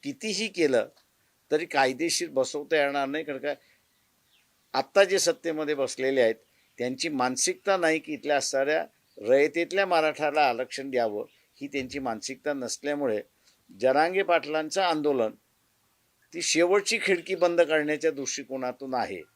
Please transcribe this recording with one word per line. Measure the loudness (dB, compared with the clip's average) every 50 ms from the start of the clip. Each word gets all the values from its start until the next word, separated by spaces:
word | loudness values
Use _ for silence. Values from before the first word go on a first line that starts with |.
| -10
कितीही | -10 -12 _ -8 -6 -4 -4 -4 -6
केलं | 0 2 2 4 4 2 0 -2 _ _ _ _ _ _ _ _ _ _ _ _
तरी | -2 -2 -2
कायदेशीर | 0 2 2 2 2 2 -2 -4 -2 -2 -4 -4 -4
बसवता | -2 -2 -2 -2 -2 -8 -4 0 0 2 2
येणार | 2 0 -2 -2 -2
नाही. | -4 -6 -6
कारण | -6 -8 -6
का | -6 -6 -6 -6 _ _ _ _ _ _ _ _ _ _ _ _ _ _ _ _ _ _ _ _ _ _ -4
आत्ता | -4 -4 0 _ 4 4
जे | 4 4 2
सत्तेमध्ये | 2 0 0 -2 _ -6 -4 -4 -4 -4 -2
बसलेले | -2 -2 -4 -4 -2 -2 0 4 4
आहेत | 4 4 4 0 _ _ _ _ _ _ _ -6
त्यांची | -6 -6 -4 -4 -6 -6
मानसिकता | -2 0 0 0 0 0 -2 -2 -2 -4 _ 0 0 2
नाही | 2 2 0 0
की | -2 -8 -12
इथल्या | -8 -2 0 0 0
असणाऱ्या | 0 0 -2 0 0 0 0 -2 -2 -6 _ _ _ _ _ -10
रयतेतल्या | 2 4 6 6 6 4 2 -2 -4 -2 0 0 0
मराठाला | 2 2 2 2 2 0 0 -2 0 2 4
आरक्षण | 4 4 2 0 -4 -6 -6 -10 -10 -4
द्यावं, | 0 0 0 0 -2 -4 -8 -8 _ _ _ _ _ _
ही | -14 -8
त्यांची | -6 -6 -8 -6 -8 -6
मानसिकता | -6 -6 -6 -6 -8 -12 -12 -8 _ -6 -4
नसल्यामुळे | -4 -6 -8 -8 -8 -6 -6 -4 -2 -2 -2 -2 -2 -4 _ _ _ _ _ _ _ _ _ -12 0
जरांगे | 2 4 4 4 2 2 2 -2 0
पाटलांचं | 2 2 0 0 0 -4 -4 -4 -2 -2 0
आंदोलन | 0 0 0 2 2 0 2 2 0 -2 -2 _ _ _ _ _ _ _ _ _ _ _ _ _ _ _ _ _ _ _ -12
ती | -8
शेवटची | -4 0 2 4 4 4 4 2 2 0 -4 -2 0
खिडकी | 0 0 0 0 -4 -2
बंद | 0 2 2 4 4
करण्याच्या | 2 4 4 0 0 0 -2 0 0 -2
दृष्टिकोनातून | -2 -2 -6 -6 -6 -8 -8 _ -8 -6 -6 -6 -8 _ -10 -6 -4
आहे. | -4 -4 -4 -6 -10 -12 _ _